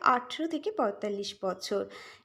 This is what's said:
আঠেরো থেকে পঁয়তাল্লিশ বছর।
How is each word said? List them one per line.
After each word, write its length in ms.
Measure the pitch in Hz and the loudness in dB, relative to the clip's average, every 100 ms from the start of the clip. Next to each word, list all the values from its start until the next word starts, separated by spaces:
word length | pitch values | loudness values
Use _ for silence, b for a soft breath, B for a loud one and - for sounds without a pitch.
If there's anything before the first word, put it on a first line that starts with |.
| - 247 | 6 6
আঠেরো 300 | 247 - 320 | 2 -4 -2
থেকে 160 | 311 403 440 | -2 -2 2
পঁয়তাল্লিশ 520 | 226 202 208 202 196 - 190 | 0 0 -4 -4 -6 -4 -4
বছর। 360 | 185 - 202 196 B B B | -2 -2 -2 -2 B B B